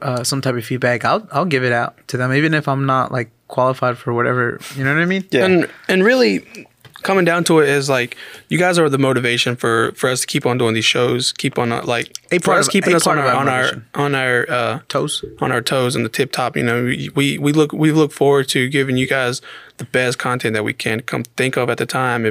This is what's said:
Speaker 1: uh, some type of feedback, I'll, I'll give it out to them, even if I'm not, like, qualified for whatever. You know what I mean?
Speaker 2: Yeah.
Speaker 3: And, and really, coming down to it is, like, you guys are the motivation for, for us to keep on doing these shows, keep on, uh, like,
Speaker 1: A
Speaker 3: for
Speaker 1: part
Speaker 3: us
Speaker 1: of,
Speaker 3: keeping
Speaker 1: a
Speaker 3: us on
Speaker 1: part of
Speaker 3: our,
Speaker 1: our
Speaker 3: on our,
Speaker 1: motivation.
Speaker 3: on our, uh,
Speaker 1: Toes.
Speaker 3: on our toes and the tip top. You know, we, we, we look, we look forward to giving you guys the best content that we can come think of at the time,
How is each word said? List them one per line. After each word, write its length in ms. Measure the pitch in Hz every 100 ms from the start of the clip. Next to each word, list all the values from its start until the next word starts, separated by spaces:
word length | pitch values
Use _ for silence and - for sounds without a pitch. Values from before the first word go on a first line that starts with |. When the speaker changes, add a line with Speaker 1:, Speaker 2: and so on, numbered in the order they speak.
Speaker 1:
uh, 200 | 139 123 123
some 160 | 139
type 140 | 131 120
of 100 | 110
feedback, 400 | 127 127 120 117
I'll, 200 | 180 214
I'll 140 | 143 180
give 180 | 135
it 80 | 127
out 260 | 120 120 - -
to 80 | 123
them, 160 | 127
even 200 | 135 156
if 140 | 156 147
I'm 180 | 135 139
not, 240 | 131 -
like, 160 | 127 113 _ -
qualified 500 | - 127 131 123 123
for 160 | -
whatever. 460 | 120 123 123 120 - - 135
You 80 |
know 100 | 135
what 80 | 151
I 40 | 175
mean? 200 | 190 185
Speaker 2:
Yeah. 140 | 135 190
Speaker 3:
And, 240 | 180 - - -
and 160 | 190
really, 420 | 196 262 226 185 - - - _ - -
coming 200 | - 190
down 220 | 170 175 170
to 140 | 165
it 100 | 143
is, 180 | 143 139
like, 280 | 131 123 - - - -
you 80 | 151
guys 200 | 180 175
are 120 | 156
the 80 | 135
motivation 580 | 135 127 120 120 127 120
for, 380 | 117 113 117
for 160 | - 127
us 100 | 123
to 60 | -
keep 180 | 147 131
on 120 | 123
doing 160 | 117
these 100 | 110
shows, 480 | 107 123 123 123 123
keep 260 | - 139 127
on, 140 | 120
uh, 100 | 117 -
like, 320 | 120 - - _
Speaker 1:
A 60 | 175
Speaker 3:
for 60 | -
Speaker 1:
part 100 | 180
Speaker 3:
us 80 | -
Speaker 1:
of, 60 |
Speaker 3:
keeping 180 | 196 170
Speaker 1:
a 60 | 175
Speaker 3:
us 100 | 180
on 80 | 151
Speaker 1:
part 120 | 135
of 60 |
Speaker 3:
our, 0 |
Speaker 1:
our 60 | 127
Speaker 3:
on 80 | 139
our, 140 | 127
Speaker 1:
motivation. 240 | 131 131 - -
Speaker 3:
on 200 | 143 139
our, 340 | 131 120 -
uh, 300 | 123 117 143 -
Speaker 1:
Toes. 340 | 143 147 - - -
Speaker 3:
on 140 | 139
our 80 | 127
toes 340 | 120 139 123 135
and 80 |
the 60 | 117
tip 240 | - 127
top. 240 | - 123 147
You 60 |
know, 200 | 123 120
we, 260 | 123 143 143 143
we, 220 | 139 147
we 160 | 147
look, 180 | 151 147
we 220 | - 156
look 180 | 156 147
forward 380 | - 139 143 131
to 180 | 139 127
giving 300 | 143 135 127
you 100 | 131
guys 340 | 135 123 127 - - - -
the 80 | -
best 340 | 127 127 120
content 340 | 131 123 117 110
that 100 | 110
we 80 |
can 260 | 120 113 110
come 240 | 127 127 123 -
think 180 | 131 131
of 140 | 123
at 80 | 117
the 80 | 131
time, 400 | 131 127 120 110